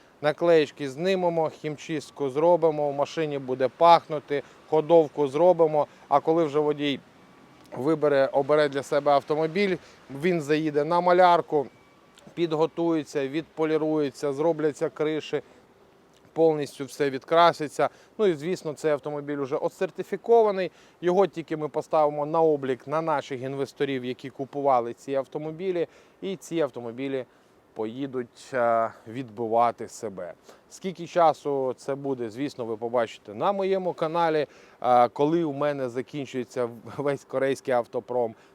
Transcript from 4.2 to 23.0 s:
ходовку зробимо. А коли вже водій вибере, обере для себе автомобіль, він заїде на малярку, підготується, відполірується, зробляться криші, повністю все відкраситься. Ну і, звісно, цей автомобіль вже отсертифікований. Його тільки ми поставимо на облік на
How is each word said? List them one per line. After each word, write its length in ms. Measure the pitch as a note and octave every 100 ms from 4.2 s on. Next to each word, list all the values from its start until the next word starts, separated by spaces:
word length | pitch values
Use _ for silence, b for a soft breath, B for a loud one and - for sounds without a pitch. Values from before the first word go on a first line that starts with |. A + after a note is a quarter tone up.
| - C#3+ B B -
ходовку 580 | D#3 D3+ E3+ D3+ - C#3+
зробимо. 600 | C#3 F3 E3+ D#3+ D3+ C3+ B -
А 120 | C#3+
коли 240 | D#3+ E3
вже 160 | D#3 C#3+
водій 400 | D3 D3 D3 B2+ - _ - - - - - -
вибере, 520 | C3+ D#3+ D3 C#3 C3+
обере 360 | C#3 C3+ D3+ D3
для 140 | C#3
себе 280 | B2+ D3 C#3+
автомобіль, 680 | C#3+ - D3+ D#3+ E3+ G3+ F3 B B - C3+
він 200 | E3+ E3+
заїде 420 | C#3+ D3+ D#3 D3
на 180 | D3 F3
малярку, 640 | F3+ F3+ F3+ E3+ D#3 D#3 A#2+ - _ _ _ _ -
підготується, 920 | - E3+ D#3 D#3+ - E3+ D#3+ C#3+ D3 C3+
відполірується, 1080 | D3 D3 - D#3+ D#3 D#3 D#3 C#3+ - D3
зробляться 560 | C3+ D#3+ D#3 D3+ C3+ D#3
криші, 520 | - D3+ D#3 - D3 b b _ _ _ _ _ _ _
повністю 520 | - E3 D3+ C#3 - C3+
все 240 | - C#3+
відкраситься. 800 | C3 - E3 E3+ - D3+ - - b b -
Ну 80 | G#3
і, 80 |
звісно, 400 | D#3 D#3+ F3+ D#3+
цей 180 | C#3 D#3
автомобіль 460 | D3 D3+ D3 C#3+ C#3+
вже 180 | C3+ D3
отсертифікований. 1160 | E3+ - F#3 - F3+ G3 - A#3 G#3+ F#3+ F3 b b _
Його 260 | E3+ F3+ F#3
тільки 300 | E3 D#3 D#3
ми 100 | D3+
поставимо 580 | D#3 - D#3+ D3 D3 D3
на 160 | E3
облік 460 | D#3+ D3 C3 B2 -
на 140 | D3+